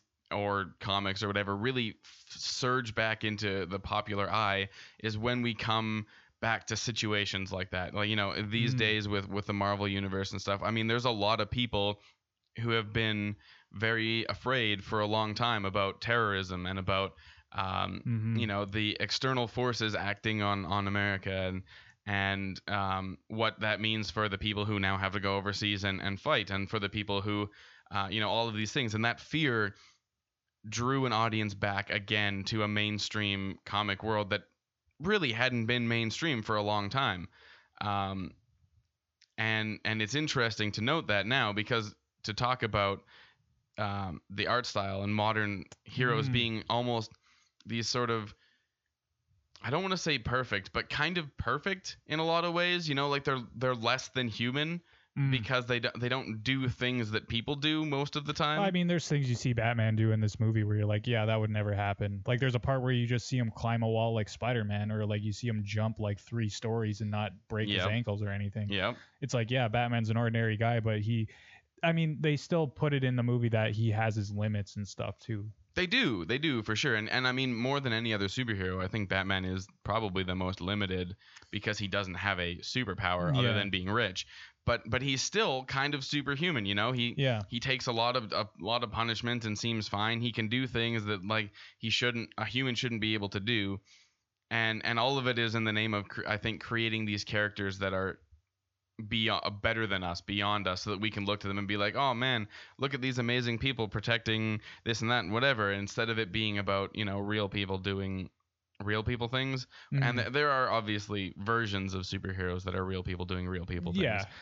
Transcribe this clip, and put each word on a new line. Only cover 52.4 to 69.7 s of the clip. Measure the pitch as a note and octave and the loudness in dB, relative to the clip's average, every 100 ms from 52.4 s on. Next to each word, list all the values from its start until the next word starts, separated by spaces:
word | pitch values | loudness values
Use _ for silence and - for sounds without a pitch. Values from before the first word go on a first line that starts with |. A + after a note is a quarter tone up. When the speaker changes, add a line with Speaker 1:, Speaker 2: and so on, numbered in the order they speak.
Speaker 1:
of | E3+ | 2
ways, | E3+ F3 F3+ D#3+ | 2 2 2 2
you | |
know, | C#3 C#3+ | 2 2
like, | C#3 | 2
they're, | C#3 C3 A2+ | 2 -2 -2
they're | A2+ B2+ | -2 0
less | B2 A#2 B2+ - | 2 2 2 2
than | C3 A#2+ | 2 2
human. | G2+ A#2+ C#3 D#3 E3+ - - _ C#3 | 2 0 0 0 -4 -8 -20 _ 0
Speaker 2:
Mm. | C#3 | 4
Speaker 1:
because | C3 G#2+ B2+ A#2+ | 4 4 2 2
they | A#2+ | 2
do, | A#2+ A#2 | 0 0
they | A#2+ | 0
don't | C3 F2+ A2 | 0 -2 -4
do | A2 C3+ C3 | 0 0 0
things | - B2 B2 G#2+ | 0 0 0 0
that | G#2+ - | -2 0
people | A#2 A2+ C#3+ | -2 -2 0
do | D3+ D#3 D#3 | 2 2 0
most | C#3 C#3+ D3+ | 0 -2 -2
of | C#3+ | -2
the | |
time. | D3 D3+ D#3 | 0 0 2
Speaker 2:
I | G3 | 2
mean, | F3+ F3 | 2 2
there's | F3 - | 2 2
things | D3 B2+ | 2 2
you | |
see | A#2 B2+ | 2 0
Batman | A2+ A2+ A#2 A2 A2 | 2 2 4 4 4
do | A2 | 4
in | G#2+ | 4
this | G#2+ - | 2 2
movie | A2 A2 | 2 2
where | G#2 G#2 | 2 2
you're | G#2 | 2
like, | G#2+ A#2 | 0 2
"Yeah, | A2+ | 2
that | G#2+ A2 | 2 2
would | G#2+ | 2
never | G#2+ G#2 | 0 0
happen." | G2+ G2+ G2 G#2 G2+ G2 | 0 0 0 -2 -2 0
Like, | A#2+ | 2
there's | C3 | 2
a | A#2+ | 2
part | - C3+ | 2 2
where | B2+ | 2
you | B2 A#2 | 2 2
just | A#2+ - | 0 0
see | B2+ | 0
him | A2+ | 0
climb | - A2+ A#2 | 0 0 2
a | A2+ | 2
wall | A2+ A2+ | 2 2
like | A2+ G#2 | 2 -2
Spider-Man, | - A2+ A#2+ G#2 G#2 G#2+ | -2 -2 0 0 0 0
or, | G#2+ G#2 | 0 0
like, | G#2 | 0
you | G#2+ | -2
see | G#2 A#2+ | -2 -2
him | G#2+ | -2
jump, | G2+ G#2+ A2 A2 | 0 0 0 0
like, | G#2 G2+ | -2 -2
three | - A#2 G#2+ | -4 -2 -2
stories | - A2+ A#2 G#2+ G#2 | -2 -2 0 0 -2
and | G#2+ | -2
not | G#2+ G#2 F#2 - | -2 -2 -6 -4
break | G#2+ G#2+ | -2 2
his | F#2+ | 2
Speaker 1:
Yep. | F#2+ | 2
Speaker 2:
ankles | A#2 A#2 G2+ | 2 0 -2
or | G#2 | -2
anything. | G2 G2+ G#2+ G#2 | -2 -2 -4 -2
Speaker 1:
Yep. | G2+ G2+ C3 - - | 0 0 -2 -12 -8
Speaker 2:
It's | C3+ | -2
like, | B2 A2 | 0 2
yeah, | B2+ | 2
Batman's | A#2 | 2